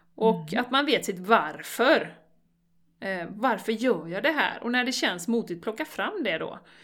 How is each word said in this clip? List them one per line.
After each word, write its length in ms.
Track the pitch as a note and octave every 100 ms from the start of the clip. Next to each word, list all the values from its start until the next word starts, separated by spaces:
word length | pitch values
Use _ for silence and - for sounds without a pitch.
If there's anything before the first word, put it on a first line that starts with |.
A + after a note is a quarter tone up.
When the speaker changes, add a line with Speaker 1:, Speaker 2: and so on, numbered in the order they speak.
| _ -
Speaker 1:
Och 360 | F#3+ F3 D#3
Speaker 2:
Mm. 80 | A3+
Speaker 1:
att 100 | B3
man 140 | C4 D4
vet 200 | B3 -
sitt 140 | F3+
varför. 960 | F#3 A3 D3+ D#3 - - B3+ B3+ D#3 - _ _ _ _ _ _ _ _
Eh, 260 | G3 F#3 E3+
varför 420 | G#3 B3+ G#3+ -
gör 360 | A3 B3+ F3+ E3
jag 160 | F#3
det 80 | C#4
här? 320 | C#4+ - -
Och 80 | A#3
när 120 | B3
det 80 | B3
känns 360 | B3 A3+ F3+ A#3
motigt, 360 | A#3 - E3+
plocka 220 | A3 G#3+ D#4
fram 380 | - D#4+ G4+
det 140 | A3 D#3+
då. 220 | D#3+ - - -